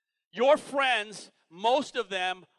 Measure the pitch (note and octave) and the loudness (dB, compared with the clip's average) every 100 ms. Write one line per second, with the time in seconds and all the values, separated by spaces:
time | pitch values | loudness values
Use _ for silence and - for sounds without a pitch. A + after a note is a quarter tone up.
0 | _ _ _ F3+ C4+ D4 - C#4 C4 A3+ | _ _ _ 0 4 4 2 -2 0 0
1 | G#3 F#3+ - _ _ E3+ A3 C#4 - B3+ | -4 -12 -18 _ _ -4 0 0 0 -6
2 | G3 F#3+ F#3 F#3 - | -6 -4 -4 -6 -14